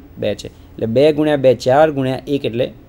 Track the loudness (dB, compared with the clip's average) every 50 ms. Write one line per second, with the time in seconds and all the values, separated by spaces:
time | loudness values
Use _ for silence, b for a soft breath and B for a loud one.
0 | -10 -18 -12 -8 -6 -6 -6 -6 -10 -16 -20 -20 -20 -20 -10 -8 -6 -2 2 4
1 | 4 4 2 2 0 0 0 2 2 2 2 2 2 2 4 4 4 4 2 -2
2 | -4 -4 -4 -6 -6 -6 -6 -4 -4 -4 -4 -4 -6 -6 -8 -14 -20